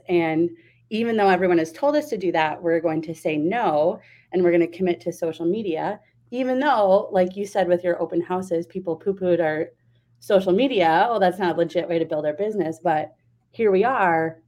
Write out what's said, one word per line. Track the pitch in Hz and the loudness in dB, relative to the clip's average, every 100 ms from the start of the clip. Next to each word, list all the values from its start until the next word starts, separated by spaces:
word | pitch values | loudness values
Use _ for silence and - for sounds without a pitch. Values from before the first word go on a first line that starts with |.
| - | -4
And | 175 165 160 170 - _ _ - | 0 0 0 -2 -4 _ _ -8
even | 220 233 220 | -4 -2 2
though | 196 | 2
everyone | 180 185 175 | 2 2 2
has | 160 | 0
told | - 285 302 | -2 0 0
us | 294 | -2
to | 208 | -4
do | 180 | -2
that, | 165 156 151 | 0 0 -2
we're | 170 165 | -2 0
going | 165 160 | 0 -2
to | 160 160 | -6 -6
say | 170 151 | -4 -2
no, | 156 233 202 151 160 214 - - _ | -2 0 0 2 0 -2 -10 -20 _
and | 180 | 0
we're | 175 | 4
gonna | 170 170 | 4 2
commit | - 185 175 | -2 -2 -2
to | 170 | -6
social | 170 165 160 170 | -6 -6 -4 -2
media, | 214 196 156 156 208 _ _ _ | -2 -4 -4 -4 -8 _ _ _
even | 240 254 254 | -4 -2 0
though, | 294 240 196 196 - | 2 2 4 4 2
like | 190 185 190 | 0 0 -2
you | 202 | -4
said, | 208 175 | -2 2
with | 175 | 2
your | 180 170 | 0 -2
open | 165 175 | -2 -4
houses, | 170 185 185 165 170 | -2 -4 -2 -4 -4
people | 190 185 160 | -8 -8 -6
poo-pooed | 202 190 180 170 | -4 -2 0 2
our | 160 156 170 - _ _ _ _ | 0 -2 -6 -10 _ _ _ _
social | - 302 - | 2 2 4
media. | 185 269 220 165 160 233 | 2 2 2 4 4 2
"Oh, | 220 | 2
that's | 185 185 | 0 0
not | 180 160 | -2 0
a | |
legit | 170 175 165 | -2 -2 -2
way | 165 | -2
to | 160 | -2
build | 156 151 | -2 -2
our | |
business." | 196 208 208 160 160 | -2 -2 -2 -4 -4
But | 175 156 151 _ _ _ _ | -2 -2 -4 _ _ _ _
here | - 220 | -2 2
we | 190 | 4
are | 226 254 190 165 160 160 | 2 2 2 2 0 -6